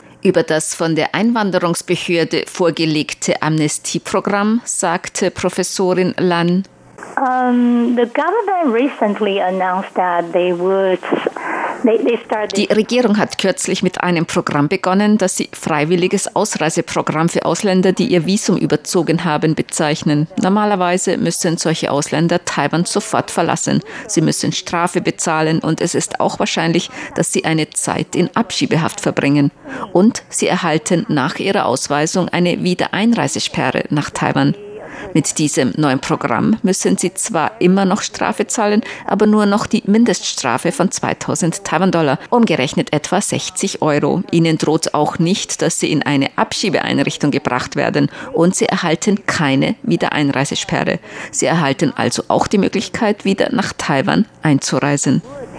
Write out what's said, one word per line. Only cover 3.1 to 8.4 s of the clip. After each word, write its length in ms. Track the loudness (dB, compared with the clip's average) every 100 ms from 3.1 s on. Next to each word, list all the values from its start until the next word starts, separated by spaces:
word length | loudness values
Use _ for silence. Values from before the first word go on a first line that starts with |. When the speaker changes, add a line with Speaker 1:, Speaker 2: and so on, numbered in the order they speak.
| -4 -4 -2
Speaker 1:
Amnestieprogramm 1200 | 0 2 0 -2 -6 -6 -2 -2 0 0 2 0
sagte 680 | -2 -2 -2 -2 -4 -2 -2
Professorin 840 | 0 -2 -2 -4 0 0 2 0 0
Lan: 460 | 0 2 2 2 -2 -12 -20 -20 -8 -2
Speaker 2:
Um, 800 | 0 2 2 2 2 2 2 2
the 120 | 0
government 680 | 0 0 0